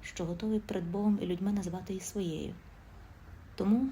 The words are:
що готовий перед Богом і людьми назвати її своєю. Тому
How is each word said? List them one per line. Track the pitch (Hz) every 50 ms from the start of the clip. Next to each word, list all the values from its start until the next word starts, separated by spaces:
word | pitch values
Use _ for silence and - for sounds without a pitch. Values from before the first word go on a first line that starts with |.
що | - - - - 175
готовий | 165 - 175 220 220 220 214
перед | 214 - 208 185 175
Богом | 170 170 196 208 214 208 202
і | -
людьми | 175 180 175 190 202
назвати | 208 202 180 175 170 185 - - 190
її | 190 -
своєю. | - - 208 190 170 156 151 - 143 - - - - - - - - - - - - - - - - - - - - -
Тому | - 190 196 214 240 269 262